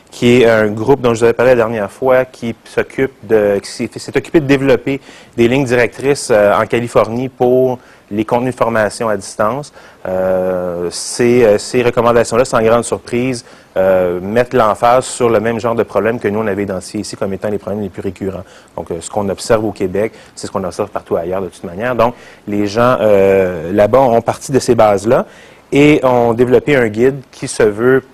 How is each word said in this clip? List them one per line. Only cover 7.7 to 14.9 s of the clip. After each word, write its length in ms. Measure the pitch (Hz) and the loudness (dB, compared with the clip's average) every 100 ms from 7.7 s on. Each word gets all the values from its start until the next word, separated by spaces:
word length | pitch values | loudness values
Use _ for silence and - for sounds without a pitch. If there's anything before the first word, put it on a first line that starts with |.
| 123 - - - | -2 -10 -20 -8
les 120 | 104 | -6
contenus 300 | 107 120 127 | -2 -2 -2
de 40 | 123 | -2
formation 500 | 117 113 101 - 113 | -2 0 -2 -2 -4
à 80 | 104 | -4
distance. 560 | - - 107 131 147 - - - - | -6 -4 -2 -2 -8 -18 -20 -14 -8
Euh, 800 | 185 92 92 - 92 90 87 87 | -4 -2 -2 -2 -4 -4 -6 -6
ces, 540 | - - - 120 123 | -8 -8 -2 2 4
euh, 140 | 113 104 | 4 2
ces 240 | - 127 | 0 -2
recommandations-là, 640 | 120 120 113 117 110 113 | 0 2 2 2 2 0
sans 160 | 131 123 | 0 0
grande 240 | 110 117 | 2 0
surprise, 600 | 113 101 - 120 127 120 - - _ 95 | 0 -6 -6 -4 -4 -6 -12 -20 _ -2
euh, 440 | 95 92 90 90 | 2 2 0 -2
mettent 340 | 95 113 123 | -4 -2 0
l'emphase 500 | 127 110 98 120 | 2 2 2 2